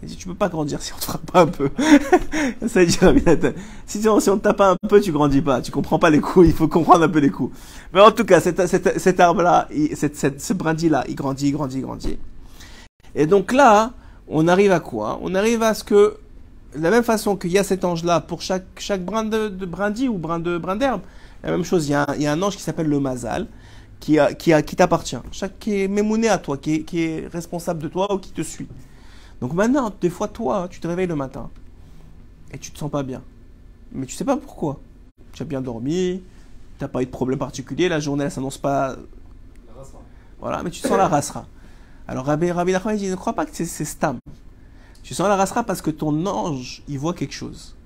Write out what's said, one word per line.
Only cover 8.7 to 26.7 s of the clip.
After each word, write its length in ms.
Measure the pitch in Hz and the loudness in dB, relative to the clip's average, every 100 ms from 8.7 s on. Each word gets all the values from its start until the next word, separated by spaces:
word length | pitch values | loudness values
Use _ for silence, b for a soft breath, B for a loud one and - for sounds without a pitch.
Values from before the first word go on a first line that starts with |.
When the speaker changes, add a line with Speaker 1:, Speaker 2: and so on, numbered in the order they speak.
| 180 190 165 | 2 0 2
Speaker 1:
cet 220 | 185 180 | 2 4
arbre-là, 480 | 180 156 175 - - | 4 6 4 4 2
il, 220 | 110 151 135 | -2 -2 0
cette, 200 | 151 147 | -4 0
cette, 260 | 151 139 | -4 -2
ce 100 | - | -6
brindis-là, 520 | 196 156 165 165 143 - | -4 -2 0 2 0 -2
il 60 | |
grandit, 340 | 151 139 135 143 | -6 -6 -2 -2
il 40 | |
grandit, 260 | 139 147 131 | -2 -4 -6
il 40 | |
grandit. 360 | 123 117 - 113 - - B B B B B _ - | -8 -6 -6 -6 -8 -14 B B B B B _ -14
Et 120 | - 151 | -2 2
donc 260 | 196 190 | 4 2
là, 400 | 254 277 208 226 - b b - | 4 6 6 4 -4 b b -6
on 200 | 147 160 | 0 4
arrive 240 | 180 202 | 4 4
à 80 | 175 | 4
quoi ? 380 | - 113 107 127 | 0 -6 -6 -6
On 120 | 170 | -4
arrive 280 | 185 214 233 | 0 0 2
à 100 | 226 | 0
ce 100 | 214 | -2
que, 360 | - 202 208 - - - - - - - | 2 4 4 2 -18 -20 -20 -20 -16 -4
de 60 | |
la 80 | 160 | 2
même 140 | 226 | 2
façon 320 | 240 220 214 190 | 4 0 0 -2
qu'il 160 | 180 | 0
y 40 | 185 | 0
a 80 | |
cet 180 | 190 190 | 0 0
ange-là, 380 | 185 170 170 170 | -2 -2 0 0
pour 220 | - 175 | -2 -10
chaque, 240 | - 190 185 - | -6 -6 -6 -16
chaque 260 | - 202 | -6 -6
brin 220 | 175 214 | -4 -4
de, 240 | 220 220 214 | -2 -2 -4
de 160 | 185 | -6
brindis 440 | 190 170 202 214 262 | -10 -4 -4 -2 -4
ou 100 | 208 | -4
brin 220 | 156 170 | -4 -4
de, 180 | 165 175 | -2 -4
brin 180 | 170 196 | -4 -2
d'herbe, 240 | 277 214 - b b b | -2 -4 -8 b b b
la 80 | - | -6
même 120 | 165 | -4
chose, 240 | 175 185 147 | 0 0 2
il 40 | |
y 20 | |
a 100 | 143 143 | 0 0
un, 80 | 120 | 0
il 60 | |
y 40 | 147 | 0
a 60 | |
un 100 | 151 | 0
ange 140 | 196 190 | -2 -4
qui 60 | |
s'appelle 260 | - 160 160 | -8 -4 -2
le 120 | 143 | 0
Mazal, 460 | 135 127 120 127 220 B B B B - | -2 -6 -6 -6 -8 B B B B -16
qui 200 | - 151 | 2 4
a, 160 | 139 | 4
qui 180 | - - | 2 2
a, 80 | 156 | 2
qui 160 | 156 - | 2 2
t'appartient, 400 | 180 165 - 123 - | 2 2 -2 -10 -10
chaque, 260 | - 196 - | -10 -10 -8
qui 220 | - 202 | -4 -2
est 80 | 196 | 0
mémouné 400 | 202 208 220 226 | 0 0 0 2
à 80 | 190 | 0
toi, 220 | - 139 | -2 -6
qui 160 | 147 | -2